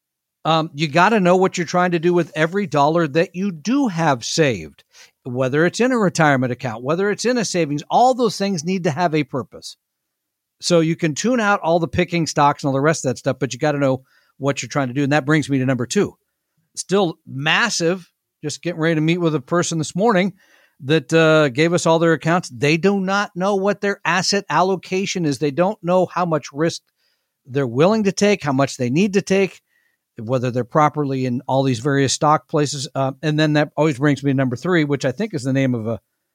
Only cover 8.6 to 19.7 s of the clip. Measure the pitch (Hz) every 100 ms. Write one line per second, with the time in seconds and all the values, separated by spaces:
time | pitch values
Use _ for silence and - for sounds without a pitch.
8.6 | 160 190 170 143 175 156 143 139 110 80
9.6 | - - _ _ _ _ _ _ _ _
10.6 | - 170 160 165 165 139 214 254 202 202
11.6 | 160 170 165 - 170 170 156 - 143 143
12.6 | 147 135 147 147 139 113 139 127 135 120
13.6 | 151 143 139 131 - _ _ - 139 139
14.6 | 123 151 131 127 143 147 139 156 135 139
15.6 | 131 127 117 202 180 - _ _ _ _
16.6 | _ - - 190 180 160 - 127 151 180
17.6 | 226 - 170 185 170 _ _ _ 151 -
18.6 | 170 170 160 160 156 180 170 151 - 170
19.6 | 156